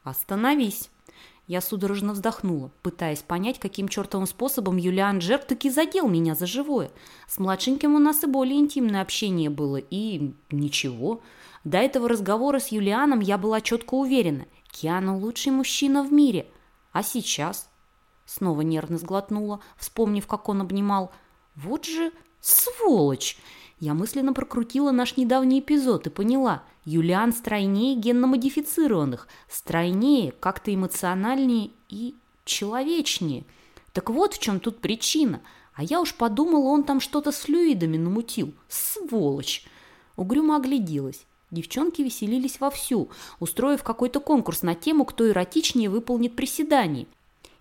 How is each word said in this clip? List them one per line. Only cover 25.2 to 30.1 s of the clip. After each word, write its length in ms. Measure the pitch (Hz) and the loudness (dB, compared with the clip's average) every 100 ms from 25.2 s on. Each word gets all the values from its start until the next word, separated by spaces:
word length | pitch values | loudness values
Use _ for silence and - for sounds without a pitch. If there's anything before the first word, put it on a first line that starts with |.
| 240 262 262 269 | 2 4 4 4
эпизод 480 | 277 294 254 190 160 | 4 2 4 2 0
и 40 | |
поняла. 520 | - 208 269 254 143 - _ | -2 2 2 2 0 -6 _
Юлиан 480 | 160 160 165 185 233 | -2 2 4 4 2
стройнее 640 | 233 - 214 196 196 254 254 | 0 -2 0 2 2 2 0
генно-модифицированных, 1300 | 220 240 254 262 262 302 294 - 302 190 143 123 - - - | 2 4 4 4 2 -2 -4 0 2 2 0 -4 -10 -20 -14
стройнее, 840 | - - 165 175 185 262 | -12 -4 0 0 2 4